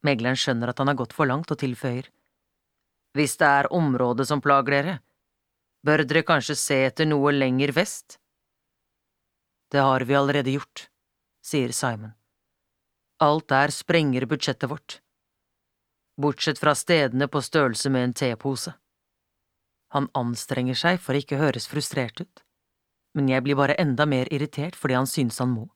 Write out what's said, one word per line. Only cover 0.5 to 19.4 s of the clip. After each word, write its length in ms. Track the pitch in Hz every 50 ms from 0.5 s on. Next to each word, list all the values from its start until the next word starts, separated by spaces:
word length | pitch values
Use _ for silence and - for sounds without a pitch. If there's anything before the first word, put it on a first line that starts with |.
| 131 117 117 120
at 120 | 123 -
han 100 | 139 139
har 80 | 143 131
gått 160 | 123 - - -
for 120 | 156 135
langt 200 | 127 139 165 - 151
og 80 | 143
tilføyer, 500 | - 135 123 - - 135 120 123 131 - _ _ _ _ _ _ _ _ _ _ _ _ _ _ _ _ _ _ _ _ _
"Hvis 220 | 139 151 135 - -
det 80 | 165 147
er 240 | 139 139 139 139 -
området 540 | 180 165 147 131 120 127 123 123 113 135 123
som 160 | 151 143 -
plager 320 | 143 139 139 131 131 139
dere, 240 | 139 139 170 175 143 _ _ _ _ _ _ _ _ _ _ _ _ _ _ _ _ _ 139
bør 160 | 151 151 156
dere 220 | 127 147 160 156 -
kanskje 300 | 170 147 127 - 151 139
se 220 | - - 147 135 135 131
etter 180 | - - 160 156
noe 240 | 151 143 139 147
lenger 400 | 143 143 135 131 127 131 139 147 135
vest?" 460 | 151 185 - - - - _ - _ _ _ _ _ _ _ _ _ _ _ _ _ _ _ _ _ _ _ _ _ _ _ _ _ _ _ _ _ _ _
"Det 80 | - 139
har 240 | 139 135 131 131 127
vi 160 | 120 139 139
allerede 320 | 139 139 143 147 135 127
gjort", 380 | 135 143 - _ _ - - - _ _ _ _ _ _ _ _ _ _
sier 320 | _ - - 147 131 120
Simon. 400 | 120 - - 131 117 107 107 110 113 _ _ _ _ _ _ _ _ _ _ _ _ _ _ _ _ _ _ _ _ _ 160
"Alt 240 | 147 147 160 - _
der 240 | 139 135 139 143
sprenger 560 | 147 - - - 170 170 156 143 131 127 127 117
budsjettet 400 | 156 139 - - 135 _ - 123
vårt. 300 | 147 156 _ _ - - _ _ _ _ _ _ _ _ _ _ _ _ _ _ _ _ _ _ _ _ _ _ _ -
Bortsett 400 | 139 147 139 - - - 147 -
fra 160 | - 151 147
stedene 560 | - - - 175 160 147 131 117 127 143 143
på 80 | - 151
størrelse 500 | 127 - - 160 143 127 113 - - 147
med 200 | 135 127 123 123
en 40 | 120
tepose." 640 | - - 127 117 110 - 139 135 120 - - - _ _ _ _ _ _ _ _ _ _ _ _ _